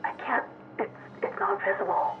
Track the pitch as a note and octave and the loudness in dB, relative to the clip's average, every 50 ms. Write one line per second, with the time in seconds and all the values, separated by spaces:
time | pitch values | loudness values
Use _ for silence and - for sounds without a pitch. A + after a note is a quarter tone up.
0 | - - - - - - B3+ - - - - - - - - - A3 - - - | 0 -2 -2 -2 -2 2 2 2 2 0 -10 -16 -16 -12 -2 -2 -2 -2 -2 -12
1 | - - - - - - - - - - G4+ - - - - - - - - - | -16 -14 -4 -2 -2 -2 0 0 2 2 2 2 2 2 2 2 2 2 4 4
2 | - - - - | 4 2 2 -2